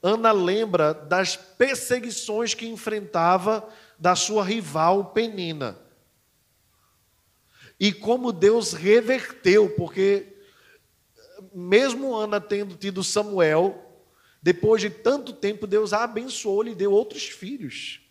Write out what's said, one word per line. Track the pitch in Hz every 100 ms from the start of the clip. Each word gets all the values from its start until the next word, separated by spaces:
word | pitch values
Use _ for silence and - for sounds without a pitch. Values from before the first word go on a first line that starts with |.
Ana | 175 226 226
lembra | 214 175 202 226 175 151 156
das | 147 180 185 -
perseguições | - _ 262 262 - 247 240 - - 214 233 -
que | 226
enfrentava | 226 - 214 196 175 170 185 185 220 220 - - _
da | 165 180
sua | - 214
rival | 185 226 170 147 165 190 196
Penina. | - 233 208 175 156 127 95 _ _ _ _ _ _ _ _ _ _ _ _ _ _ _ _ _ _ - _
E | 202
como | 202 208 247 247
Deus | 180 190 226 214
reverteu, | 160 175 220 226 262 - - 190 202 202 -
porque | 175 - 196 202 - - - _ _ _ _ _ _ _ 110 - 190
mesmo | 190 180 202 269 240 269 226
Ana | 214 208
tendo | 208 202 202 170
tido | 196 190
Samuel, | 185 208 208 196 165 156 185 - - _ _ _ _ _
depois | 160 175 214 220
de | 202
tanto | 175 226 285 269
tempo, | 208 202 208 214
Deus | 202 214
a | 208
abençoou, | 233 220 254 - 220 196
lhe | 233 202
deu | 202
outros | 196 208 -
filhos. | - - 185 277 151 - - - _